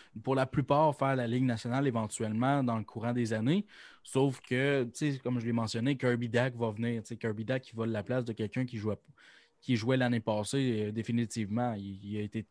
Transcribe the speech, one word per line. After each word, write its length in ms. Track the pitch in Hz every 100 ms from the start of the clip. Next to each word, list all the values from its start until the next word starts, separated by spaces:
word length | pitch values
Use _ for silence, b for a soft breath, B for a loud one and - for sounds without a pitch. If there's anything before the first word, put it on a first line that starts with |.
| B -
pour 100 | 117
la 140 | 135 131
plupart, 480 | - 131 147 156 143
faire 200 | 139 135
la 120 | 120
Ligue 160 | 123
nationale 420 | 131 113 120 127 143
éventuellement 800 | 117 107 - 110 107 127 143
dans 160 | 127 113
le 40 |
courant 300 | 101 - 117
des 180 | 123 117
années. 360 | 110 117 185 208 B B B
Sauf 400 | - 135 139 127
que, 440 | - 127 139 139 120
tu 260 | - 151
sais, 60 | 135
comme 200 | 123 123
je 60 | 117
l'ai 80 |
mentionné, 420 | 117 110 113 123 139
Kirby 340 | 127 120 120
Dack 260 | 120 131 120
va 160 | 117
venir. 320 | 104 117 117
Tu 60 | 107
sais, 60 | 113
Kirby 280 | 113 107 110
Dack, 160 | 131
qui 140 | - 113
vole 160 | 113
la 100 | 110
place 240 | 98 127 120
de 80 |
quelqu'un 320 | 110 107 127 131
qui 120 | 113
jouait, 200 | 107 98 - - b b b _
qui 140 | - 120
jouait 200 | 110 131
l'année 240 | 123 120
passée, 680 | 110 107 104 139 131 110 104
euh, 40 |
définitivement. 840 | 107 110 117 113 117 104 110 123 107
Il, 260 | 98 98
il 140 | 101 104
a 40 |
été 220 | 104 113 -